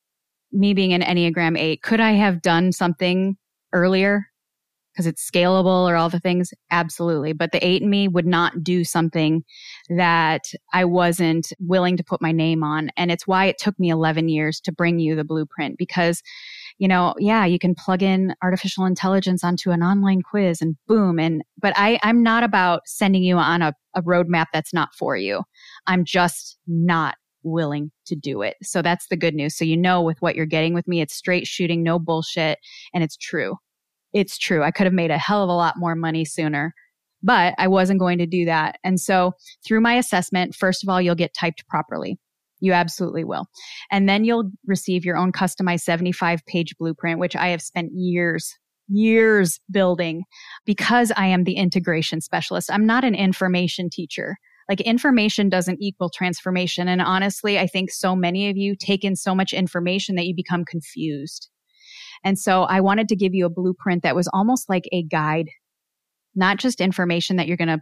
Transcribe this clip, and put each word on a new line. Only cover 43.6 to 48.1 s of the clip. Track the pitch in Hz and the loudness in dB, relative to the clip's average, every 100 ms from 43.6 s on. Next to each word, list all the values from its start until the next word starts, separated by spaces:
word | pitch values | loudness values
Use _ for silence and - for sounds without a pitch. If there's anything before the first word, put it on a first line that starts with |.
| - - - | -18 -16 -4
And | 202 196 | 2 2
then | 202 | 2
you'll | 226 233 196 202 - | 2 0 -2 -6 -4
receive | 185 - 180 | -2 0 -2
your | 175 165 | -2 0
own | 185 | 0
customized | - 185 - 185 175 | 0 -2 -2 -2 -2
seventy-five | - 170 180 175 170 170 - | -2 -2 -2 -2 -2 -2 -4
page | 175 165 - | -4 -4 -6
blueprint, | 165 156 170 165 | -6 -4 -4 -4
which | 175 | -4
I | - 180 | -2 -4
have | 165 | -4
spent | - 185 165 | -6 -8 -8
years, | 185 180 | -4 -2